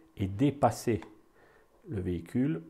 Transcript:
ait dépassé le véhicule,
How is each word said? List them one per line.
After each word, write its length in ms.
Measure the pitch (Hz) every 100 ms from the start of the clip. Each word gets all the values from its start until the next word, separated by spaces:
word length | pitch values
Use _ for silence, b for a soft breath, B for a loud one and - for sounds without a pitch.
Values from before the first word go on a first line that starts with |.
| B -
ait 100 | 98
dépassé 760 | 98 143 143 117 - - 107 - - - b b b b _ 202
le 120 | 110
véhicule, 600 | 92 85 82 120 135 165 -